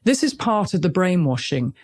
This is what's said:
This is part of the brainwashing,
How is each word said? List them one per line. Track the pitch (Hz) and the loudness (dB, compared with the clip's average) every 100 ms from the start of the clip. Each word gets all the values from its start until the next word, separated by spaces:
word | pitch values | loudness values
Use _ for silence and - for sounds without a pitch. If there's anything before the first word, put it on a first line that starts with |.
This | 220 269 | 0 2
is | 302 | 0
part | - 233 214 196 | -2 0 0 0
of | 180 | 0
the | 170 | 0
brainwashing, | 185 185 180 151 123 - 139 123 - | 0 2 2 0 -2 -2 -2 -2 -6